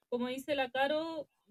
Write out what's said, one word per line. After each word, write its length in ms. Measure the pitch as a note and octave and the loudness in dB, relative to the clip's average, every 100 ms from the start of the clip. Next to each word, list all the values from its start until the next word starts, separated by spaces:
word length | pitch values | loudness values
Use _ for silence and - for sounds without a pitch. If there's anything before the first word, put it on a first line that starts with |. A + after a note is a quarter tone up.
| - | -6
Como 200 | B3 B3 | -4 -2
dice 260 | C4 C4+ | -4 -2
la 160 | C#4+ B3+ | 0 0
Caro, 580 | C4 C#4 D4+ E4 D#4+ C4+ _ - | 2 2 2 -2 -6 -8 _ -20